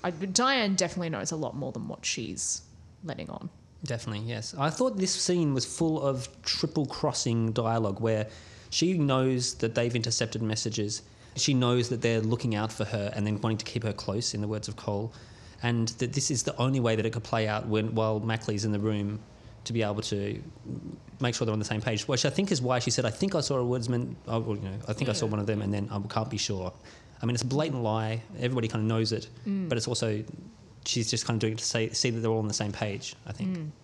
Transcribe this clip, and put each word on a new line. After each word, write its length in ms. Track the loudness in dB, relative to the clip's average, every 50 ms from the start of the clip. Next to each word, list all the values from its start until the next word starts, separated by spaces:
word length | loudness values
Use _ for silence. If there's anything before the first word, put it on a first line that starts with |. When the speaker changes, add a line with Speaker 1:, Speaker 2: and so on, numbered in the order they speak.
| -2
Speaker 1:
I, 80 | -2
Diane 640 | -2 -2 -4 2 4 4 4 6 4 4 4 4 4
definitely 340 | 2 2 0 0 -2 -2 -2
knows 220 | -2 -2 -2 -2
a 40 | -2
lot 200 | -2 -2 -4 -4
more 160 | -4 -4 -4
than 160 | -4 -6 -6 -6
what 180 | -8 -6 -4
she's 560 | -4 -4 -4 -4 -6 -6 -4 -4 -4 -4 -6 -6 -16 -20 -20 -20 -20 -20 -12
letting 260 | -10 -8 -8 -8 -8 -8
on. 220 | -10 -10 -10 -12 -12 -14 -20 -20 -16 -10
Speaker 2:
Definitely, 380 | -6 -4 -4 -4 -4 -4 -4 -4 -4 -4
yes. 260 | -4 -4 -6 -6 -2
I 140 | 0 0 0
thought 260 | 2 2 2 2 2 2
this 120 | 0 0
scene 400 | 0 0 2 2 4 4 4 4 4
was 100 | 2 0
full 360 | -2 0 2 2 2 2 2
of 280 | 2 2 0 0 -4 -8 -12 -10
triple 440 | -4 -4 -2 0 0 0 2 0 0
crossing 640 | 0 -2 0 0 0 0 0 0 2 2 4 2 2
dialogue 480 | 2 2 2 4 4 4 2 2 0 2
where 280 | 2 2 2 2 0 -2 -6 -16 -18 -20 -20 -20 -12 -4
she 260 | 0 2 2 4 4
knows 580 | 4 4 4 4 4 4 4 4 2 0 -2 -2
that 200 | 0 -2 2 2
they've 200 | 2 2 2 2
intercepted 440 | 0 0 2 0 0 0 0 0 -2
messages. 600 | 0 0 0 0 -2 -2 0 0 -2 -2 -2 -6 -10 -14 -20 -20 -20 -12 -4
She 180 | 0 2 4
knows 360 | 4 6 6 6 6 4 4 2
that 120 | 0 2
they're 200 | 2 4 4 4
looking 340 | 4 2 2 2 2 0 2
out 180 | 2 0 -2
for 120 | -2 -4 -4
her 260 | -2 -2 -2 -2 -2 -2
and 100 | 0 0
then 140 | 0 0 2
wanting 180 | 2 0 0 0
to 60 | -4
keep 180 | -4 -4 -2
her 100 | -2 -2
close, 420 | -4 -2 -4 -2 -2 0 -2 -2 -2
in 60 | -2
the 60 | -2 -2
words 200 | -2 -4 -4 -8
of 80 | -10
Cole, 360 | -6 -4 -2 -2 -2 -2 -4 -8 -12 -20 -20 -20 -20 -20 -20 -12 -2 0
and 240 | 2 2 2 2 0 0 -2
that 140 | -2 0
this 180 | 0 0 0 0
is 140 | 0 0 0
the 120 | -2 0 2
only 200 | 2 4 4 4
way 160 | 4 4 4
that 100 | 4 2
it 60 | 0
could 100 | 0 -2 -2
play 240 | 0 0 2 2 2
out 180 | 0 0 0
when, 260 | 2 2 2 2 2 2
while 260 | 2 2 2 2 0
Mackley's 440 | 0 0 0 0 0 -2 -2 0 0
in 60 | 0
the 60 | 0 2
room, 380 | 2 2 2 2 0 -2 -4 -6 -8 -14 -20 -20 -20 -20 -20 -14 -8
to 80 | -4
be 100 | 0 0 2
able 180 | 2 0 -2
to 400 | -2 -2 -2 -2 -2 -2 -4 -6 -8 -12 -16 -14 -10 -8 -8 -8 -8 -10 -12 -12 -16 -18 -6 -2
make 160 | 0 0 0
sure 80 | 2 0
they're 80 | 0
on 80 | 2 0
the 40 | 0
same 160 | 0 -2 0
page, 280 | 0 0 -2 -2 0 0
which 160 | 0 2 2
I 60 | 2
think 200 | 2 2 0 2
is 100 | 2 0
why 200 | 2 2 2 2
she 100 | 2 2
said, 140 | 0 2 0
"I 60 | 0
think 260 | 0 0 0 0 2
I 40 | 0
saw 160 | 0 2 0 2
a 60 | 2
woodsman," 520 | 2 0 0 0 0 0 0 0 -2 -8 -10 -6
oh, 140 | -2 -2 0
well, 160 | 0 0 -2
you 80 | -4 -4
know, 120 | -6 -6 -6 -4 -6
"I 40 |
think 160 | -2 0 0 0
I 40 |
saw 140 | 2 2 2
Speaker 3:
Yeah. 40 | 0
Speaker 2:
one 80 | 0 0
of 60 | 0
them," 160 | 0 0 0
and 100 | 0 0
then, 160 | 0 0 -2 -2
"I 80 | -2 -4 -4 0
can't 200 | 0 0 0 0
be 80 | -2
sure." 360 | -4 -2 -2 -2 -4 -4 -6 -8 -10 -20 -20 -20 -20 -20 -20 -12 -4
I 40 | -2
mean, 80 | 0 0
it's 80 | 0 0
a 20 |
blatant 340 | 0 0 0 0 0 0 0
lie. 420 | 0 2 2 2 0 0 -2 -4 -6 -10 -6 -2
Everybody 260 | -2 0 2 2 0
kind 160 | 0 0 0
of 60 | 2 2
knows 240 | 2 2 2 0
it, 160 | 0 -4 -4 -8 -16 -10 -6
Speaker 1:
Mm. 220 | -4 -2 -2 0 0
Speaker 2:
but 100 | 0 0
it's 80 | 0
also, 380 | 0 0 0 0 0 0 -2 -4 -8 -12 -14 -16 -18 -20 -20 -20 -20 -20 -10 -6
she's 240 | -2 0 0 0 0
just 160 | 0 -2 0
kind 100 | 0 0
of 40 | 2
doing 120 | 2 0
it 80 | 0 -2
to 40 | -4
say, 260 | -2 0 0 0 0
see 200 | 0 0 0 0
that 80 | 0 2
they're 120 | 0 2
all 100 | 2 2
on 80 | 0 0
the 60 | 0
same 180 | -2 -2 -2
page, 420 | -2 -2 -2 -2 -2 -6 -8 -10 -14 -12 -12
I 60 | -12
think. 260 | -8 -4 -4 -4 -2
Speaker 1:
Mm. 140 | -4 -6 -8 -10 -12